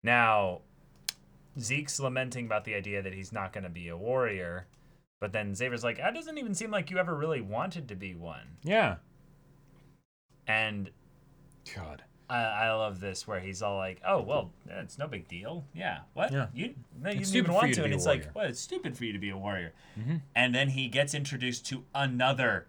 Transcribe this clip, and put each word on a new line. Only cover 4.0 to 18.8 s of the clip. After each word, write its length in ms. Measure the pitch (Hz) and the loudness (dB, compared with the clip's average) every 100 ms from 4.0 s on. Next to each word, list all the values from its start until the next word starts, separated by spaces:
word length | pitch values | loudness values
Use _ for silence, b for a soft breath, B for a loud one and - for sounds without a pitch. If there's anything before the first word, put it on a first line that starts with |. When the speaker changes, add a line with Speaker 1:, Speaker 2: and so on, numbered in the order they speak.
| 107 131 120 98 87 87 92 b b b b _ | 0 2 2 0 -4 -6 -10 b b b b _
Speaker 1:
but 100 | 104 | -2
then 240 | 107 101 95 | -2 -2 -2
Xavier's 260 | 127 120 | -2 0
like, 140 | 98 95 | -2 0
"That 180 | 170 | -2
doesn't 240 | 269 311 302 | -2 -8 -6
even 160 | 240 | -4
seem 180 | 185 226 | -4 -2
like 200 | 208 - | -2 0
you 60 | 185 | 0
ever 180 | 175 151 | 0 2
really 240 | 156 147 | 0 0
wanted 480 | 101 110 180 175 127 | 0 -2 -2 -4 -8
to 80 | 98 | -8
be 180 | 95 | -8
one." 440 | 85 82 71 60 82 | -8 -8 -10 -14 -10
Speaker 2:
Yeah. 340 | 156 214 165 90 - - - - - - - - - - _ _ _ _ - | 2 4 4 2 -10 -20 -20 -20 -20 -20 -20 -20 -20 -20 _ _ _ _ 0
Speaker 1:
And 440 | 110 110 104 98 - - - - - - - - | 2 2 -2 -6 -10 -20 -20 -20 -20 -20 -20 -14
Speaker 2:
God. 300 | 101 82 76 - - - | -12 -12 -12 -18 -20 -2
Speaker 1:
I, 120 | 120 | 2
I 300 | 113 104 113 | 2 2 2
love 260 | 110 110 95 | 4 2 0
this 260 | 98 92 - | -6 -6 -4
where 140 | 98 | -4
he's 220 | 92 95 | -4 -2
all 160 | 104 98 | -2 0
like, 240 | 95 90 - | -2 -4 2
"Oh, 140 | 190 | 2
well, 300 | 107 143 92 - - | 4 0 0 -10 -12
it's 300 | 98 98 - | -10 -10 -6
no 100 | 147 | -6
big 220 | 107 82 | -6 -8
deal. 340 | 87 104 170 139 | -8 -8 -8 -10
Yeah. 260 | 160 185 82 - - | -6 -4 -4 -8 -2
What? 180 | 214 | 0
Speaker 2:
Yeah. 140 | 139 120 | 2 -2
Speaker 1:
You, 200 | 123 226 - - - | -4 -6 -8 -16 -8
no, 80 | 180 | -4
you 120 | 202 | -2
Speaker 2:
It's 100 | 196 | 2
Speaker 1:
didn't 140 | 190 175 | 4 6
even 0 | |
Speaker 2:
stupid 20 | |
for 60 | |
Speaker 1:
want 140 | 180 233 | 6 6
Speaker 2:
you 40 | - | 4
Speaker 1:
to." 40 | |
Speaker 2:
to 40 | 147 | 2
Speaker 1:
And 60 | |
Speaker 2:
be 20 | |
a 20 | 143 | 2
Speaker 1:
it's 100 | 147 | 4
like, 140 | 139 | 2
Speaker 2:
warrior. 80 | - - | 0 -4
Speaker 1:
"Well, 100 | 190 | -2
it's 100 | 113 | -2
stupid 380 | - - | -6 -4